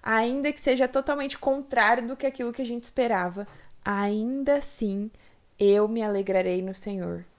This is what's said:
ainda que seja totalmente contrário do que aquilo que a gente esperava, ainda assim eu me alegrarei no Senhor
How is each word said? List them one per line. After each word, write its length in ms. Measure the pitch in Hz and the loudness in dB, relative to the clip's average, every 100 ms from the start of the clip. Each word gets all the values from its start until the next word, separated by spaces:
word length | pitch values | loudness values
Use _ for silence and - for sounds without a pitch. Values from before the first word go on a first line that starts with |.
ainda 520 | - 220 233 269 285 | 2 2 2 0 -2
que 80 | 294 | 0
seja 260 | - 254 262 | 0 2 4
totalmente 500 | 269 269 285 277 - | 2 0 -2 -4 -2
contrário 680 | - 269 277 247 214 240 233 | -2 -2 0 2 4 4 0
do 100 | 262 | -4
que 80 | |
aquilo 280 | 277 269 240 | -4 -2 -6
que 100 | 240 | -4
a 40 | 254 | -6
gente 180 | 240 | -6
esperava, 640 | 233 - 240 202 180 185 202 - - - | -6 -2 0 2 -2 -6 -12 -14 -20 -10
ainda 760 | - 202 202 208 226 269 277 285 | -4 -2 0 0 -2 -2 2 0
assim 520 | 285 - 214 196 214 - - _ _ _ | 0 -4 -4 -2 -6 -10 -20 _ _ _
eu 300 | 202 202 208 | 4 6 4
me 160 | 226 | 0
alegrarei 580 | 214 202 196 196 185 180 | -2 -2 0 2 2 0
no 100 | 190 | -4
Senhor 520 | 190 - 196 175 170 175 | -8 -8 -6 -6 -8 -10